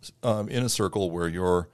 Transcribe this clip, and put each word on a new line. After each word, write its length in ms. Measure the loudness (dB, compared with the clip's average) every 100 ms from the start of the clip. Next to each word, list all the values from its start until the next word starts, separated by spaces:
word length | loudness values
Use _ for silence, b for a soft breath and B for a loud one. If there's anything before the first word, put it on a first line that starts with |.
| -20 _
um, 240 | -2 0 -2
in 160 | -2
a 40 | -2
circle 420 | 0 0 0 -2
where 180 | 0 -2
you're 400 | 0 2 2 0